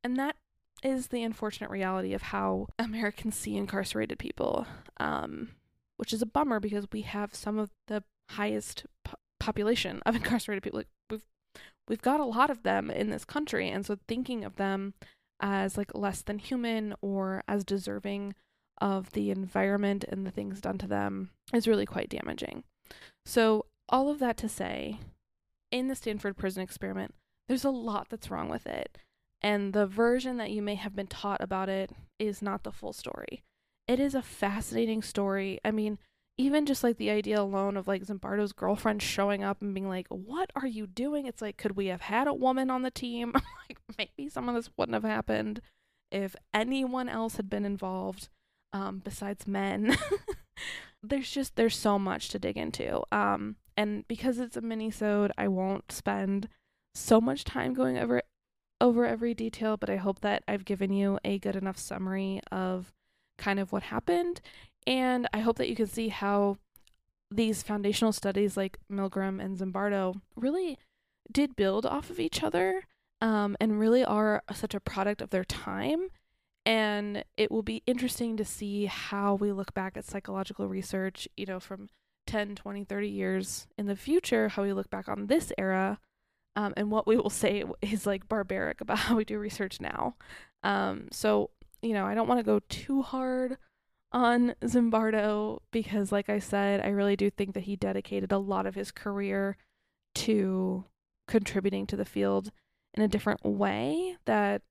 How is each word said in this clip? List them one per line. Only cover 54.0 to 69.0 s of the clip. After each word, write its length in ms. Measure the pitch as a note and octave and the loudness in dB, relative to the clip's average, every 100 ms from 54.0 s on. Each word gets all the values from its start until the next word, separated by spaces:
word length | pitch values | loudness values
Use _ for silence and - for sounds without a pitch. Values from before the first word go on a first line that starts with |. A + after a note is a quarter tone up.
| - | -6
because 320 | A#3 C4 A#3+ | -2 0 0
it's 180 | A#3+ A#3+ | -4 -6
a 40 | |
mini-sode, 720 | A3+ A3 A3 G#3+ G#3+ G#3 G3+ - | -4 -4 -4 0 2 4 2 2
I 100 | G3+ | 0
won't 440 | F#3 F#3+ G3 - | 2 0 -2 -6
spend 580 | - - G3+ G3 G3 G#3+ _ _ _ _ - | -6 -2 -2 0 0 -2 _ _ _ _ -12
so 260 | - A3+ | 6 6
much 220 | A#3 C#4 | 6 -2
time 320 | - C3+ B2+ C3 | -4 -2 -2 0
going 240 | C3 B2 | 2 2
over, 240 | A#2+ B2 - _ _ _ _ _ | 2 0 0 _ _ _ _ _
over 240 | B3 A#3 A#3 | 6 6 2
every 280 | A3+ A#3 | 2 -2
detail, 440 | A3+ A3+ - A3 G#3+ | -2 -4 -2 0 0
but 120 | G3+ | 0
I 80 | G3 | 0
hope 240 | G3 G3 | 0 0
that 220 | G#3 G#3 - | 0 0 0
I've 180 | G3+ F#3+ | -4 -2
given 260 | G3 G3 | -2 2
you 280 | G3 G3 G3 | 4 2 2
a 160 | - G3 | 0 -2
good 160 | G3 F#3+ | -2 -2
enough 220 | G3 F#3+ | -4 -6
summary 640 | - G3 F#3+ F#3+ G3 F#3+ - | -8 -4 -2 -2 -2 -4 -4
of 420 | F#3+ F#3 F#3 F3+ _ _ _ _ - | -2 -2 -2 -6 _ _ _ _ -4
kind 220 | G3+ G3 | 0 0
of 120 | F#3+ | 0
what 120 | G3 | -2
happened. 580 | - A3 - F4 F4 F4 - - - _ - | -2 -2 2 2 2 -2 -10 -20 -20 _ 0
And 400 | C4 B3+ B3+ A#3+ | 2 4 2 2
I 60 | G#3+ | 2
hope 180 | A3+ A3+ | 2 2
that 120 | - | 0
you 60 | A3+ | 2
can 120 | G#3 | 0
see 220 | - A3 | 0 -2
how 480 | - G3+ G3+ G3+ G3 _ - _ _ _ _ _ | 0 2 4 4 2 _ -20 _ _ _ _ _
these 320 | G#3 A3+ G#3+ | 2 2 2
foundational 500 | - G#3 G3+ G#3 A3+ | -2 0 2 4 4
studies 460 | G#3 G3+ G3 G3+ G3 | 4 0 2 2 2
like 220 | F#3+ - - | -4 -6 -6
Milgram 520 | G3+ | -2